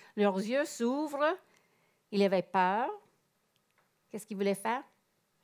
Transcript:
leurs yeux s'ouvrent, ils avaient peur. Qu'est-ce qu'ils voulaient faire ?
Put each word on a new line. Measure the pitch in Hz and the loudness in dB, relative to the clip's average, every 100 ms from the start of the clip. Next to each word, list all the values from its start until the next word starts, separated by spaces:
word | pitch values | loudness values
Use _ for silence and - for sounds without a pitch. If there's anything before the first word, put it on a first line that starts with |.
| - 214 | -8 0
leurs | 202 190 | 2 2
yeux | 214 269 | -2 -2
s'ouvrent, | 302 - 233 277 302 277 302 359 _ _ _ _ _ _ - | -2 -2 -2 -2 -4 0 0 -2 _ _ _ _ _ _ -6
ils | 202 | 0
avaient | 196 185 | 2 2
peur. | 180 190 185 208 294 415 _ _ _ _ _ _ _ _ _ _ _ | 0 2 2 2 -2 -6 _ _ _ _ _ _ _ _ _ _ _
Qu'est-ce | 208 - | -14 -10
qu'ils | 196 | -2
voulaient | 196 | 0
faire ? | 196 220 254 - _ _ _ _ _ | 0 -2 -4 -6 _ _ _ _ _